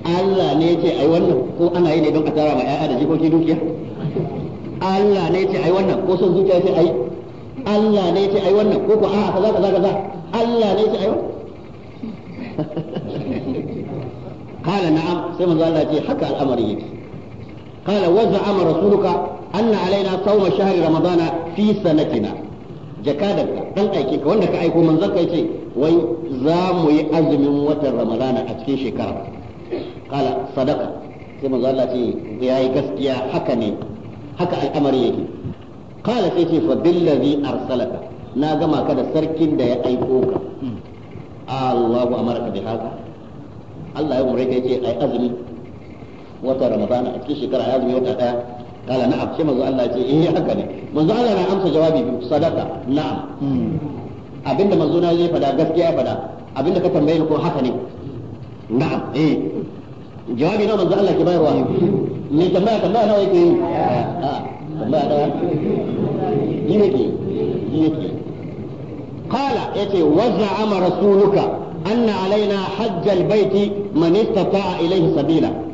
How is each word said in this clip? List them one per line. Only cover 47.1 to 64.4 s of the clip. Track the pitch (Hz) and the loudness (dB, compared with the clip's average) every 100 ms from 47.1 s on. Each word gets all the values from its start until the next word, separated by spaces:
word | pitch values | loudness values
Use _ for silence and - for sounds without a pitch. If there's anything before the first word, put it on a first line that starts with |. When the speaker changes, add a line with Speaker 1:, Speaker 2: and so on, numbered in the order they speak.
Speaker 1:
a | - | -6
cikin | - 131 123 | -6 -4 -2
shekara, | 131 | -2
ai | - 131 | 0 0
azumi | 123 | 0
wata | 127 127 123 | 0 0 0
daya. | 120 120 123 - - - 117 | 0 -2 -6 -12 -16 -16 -4
Kala, | 127 123 | 0 2
"Na'am." | - 120 - | 0 -2 -2
Sai | 156 | 0
manzo | 123 | 2
Allah | 131 131 120 | 0 0 0
ya | |
ce, | 131 | 0
"Eh, | 127 151 170 | 2 2 4
haka | - 135 104 | 2 0 -2
ne." | - - - | -4 -10 -6
Manzo | 143 156 | 0 2
Allah | 220 240 196 | 2 2 2
na | 180 | 0
amsa | 196 185 | 0 2
jawabi | 151 160 151 | 2 4 2
biyu, | 120 120 - | 0 -4 -2
"Sadaka, | 147 160 107 90 - | 0 2 0 -4 -6
na'am." | 117 139 143 - - - | -2 -2 0 -6 -8 -6
Speaker 2:
Hmm. | 139 131 110 160 151 - - - - - | -2 0 0 -2 -6 -8 -10 -14 -14 -12
Speaker 1:
Abinda | 147 131 196 170 | -4 2 4 4
manzo | 156 170 | 2 2
na | 175 | 2
zai | 170 175 | 2 2
fada | 156 139 | 2 0
gaskiya | 131 156 160 170 | 2 0 2 2
ya | |
fada, | - 113 104 - - - | 2 -2 -4 -8 -12 -12
abinda | 135 143 185 | -4 0 2
ka | 175 | 2
tambaye | 160 147 160 | 2 2 2
ni | 151 | 2
ko | 147 | 0
haka | 165 147 | 0 0
ne? | 127 104 - - - - - - - - - | -2 -2 -8 -12 -12 -12 -12 -14 -14 -16 -4
Na'am, | 113 151 - - | 0 0 -2 -4
eh. | 135 156 127 - - - - - - - - - | 0 2 2 -2 -6 -8 -12 -16 -18 -16 -16 -8
Jawabi | 120 156 214 208 | -2 0 2 2
nawa | 208 | 2
manzo | 175 190 | 2 2
Allah | 196 | 2
ke | 156 | 2
bayarwa? | 165 175 151 135 127 - 170 - - - - | 2 4 4 2 0 2 2 2 -2 -6 -2
Me | 147 180 | 2 4
tambaya, | - 208 214 | 4 2 2
tambaya | 175 214 214 | 2 2 4
nawa | 208 | 4
yake | 190 180 | 4 4
yi? | 170 - - 147 156 - - - | 6 4 0 0 0 0 -2 -2
A, | 143 131 | -4 -4